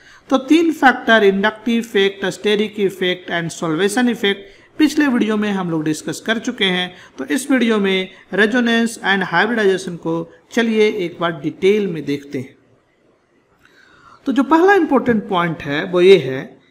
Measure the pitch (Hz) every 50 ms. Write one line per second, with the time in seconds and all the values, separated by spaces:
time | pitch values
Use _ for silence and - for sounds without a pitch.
0 | _ - - - _ - 269 262 262 - 302 339 339 330 294 - 294 254 240 269
1 | - - 226 220 208 196 196 196 196 214 214 - - 240 233 233 220 - - 202
2 | 196 196 196 - 190 185 180 - - 208 214 208 214 208 - 220 202 180 196 -
3 | 190 180 180 180 - - 185 170 170 160 - - 175 165 156 160 196 202 202 254
4 | 247 240 226 - 226 202 196 202 - - - _ _ _ _ - 311 277 - 302
5 | 294 277 240 240 214 214 214 214 214 208 196 196 185 170 165 160 151 156 151 -
6 | - - - - - 214 226 226 220 254 240 - 202 185 180 180 180 175 - -
7 | - - _ - 269 - 294 254 254 277 269 247 233 226 220 208 196 190 190 190
8 | 185 190 - - - _ 185 190 214 214 240 247 240 233 233 226 233 220 - -
9 | - 185 196 196 180 160 170 170 202 233 240 220 208 196 190 180 - 185 175 165
10 | - 165 165 165 165 - - - _ _ - 240 233 226 220 220 214 214 - 214
11 | 175 165 175 - 170 175 170 151 143 151 143 - 185 190 208 214 202 185 170 156
12 | 139 139 143 143 143 - - 131 127 - - _ _ _ _ _ _ _ _ _
13 | _ _ _ _ _ _ _ _ _ _ _ _ _ _ _ _ _ _ _ _
14 | _ - - _ _ 285 233 277 247 247 320 320 349 392 403 392 311 - 285 233
15 | - 247 233 208 196 - 196 175 170 170 156 - - 143 143 151 185 190 175 180
16 | 175 190 196 175 131 135 131 135 175 233 - - _ _